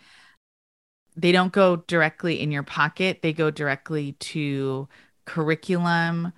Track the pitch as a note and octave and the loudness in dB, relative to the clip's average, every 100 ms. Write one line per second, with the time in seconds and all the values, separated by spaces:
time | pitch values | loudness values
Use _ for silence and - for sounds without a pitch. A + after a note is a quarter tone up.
0 | _ - - _ _ _ _ _ _ _ | _ -20 -20 _ _ _ _ _ _ _
1 | _ E3 F3 F3+ F#3 G3+ F#3+ E3+ - E3+ | _ 0 4 4 4 4 4 4 0 2
2 | D#3 - F3 D#3 D3+ C#3+ C#3+ - D3 - | 2 0 -2 -2 -2 -4 -4 0 0 0
3 | F#3 - E3 D#3 D#3 D3+ D3 C3+ - D#3 | -2 0 -2 0 0 0 -4 -4 -4 -6
4 | C#3+ C#3 - D#3+ D3 C#3 C3+ C3 C#3 - | -6 -8 -8 -4 -2 -2 -2 -4 -8 -16
5 | _ _ - E3 D#3 D#3+ - F3 F3 E3+ | _ _ -8 -2 -2 -2 -2 0 2 2
6 | E3+ E3+ E3+ | 0 -2 -6